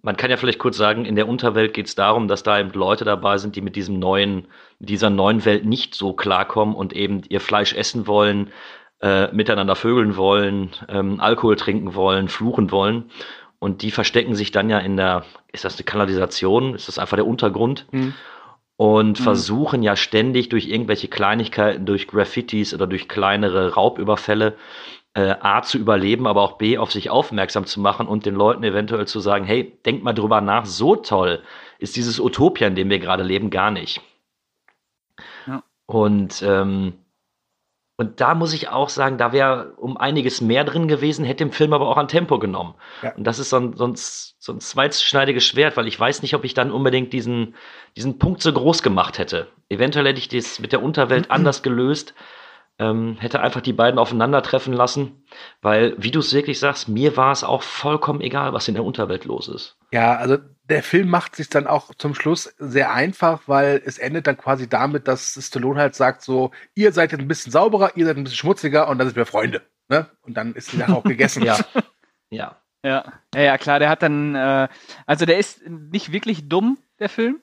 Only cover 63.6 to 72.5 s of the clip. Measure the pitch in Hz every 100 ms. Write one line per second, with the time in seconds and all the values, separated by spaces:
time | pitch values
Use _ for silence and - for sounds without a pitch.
63.6 | 143 143 - - 131 160 147 131 - 135
64.6 | 120 131 139 147 139 127 - - - 139
65.6 | 127 143 143 - 127 131 - 131 131 -
66.6 | - - 208 165 165 151 135 160 123 143
67.6 | 214 208 196 175 165 143 135 120 151 202
68.6 | 151 147 151 131 131 117 117 - - -
69.6 | _ _ _ 143 160 _ - 113 113 117
70.6 | - - - 180 208 120 135 135 117 107
71.6 | - - - _ _ _ _ 110 98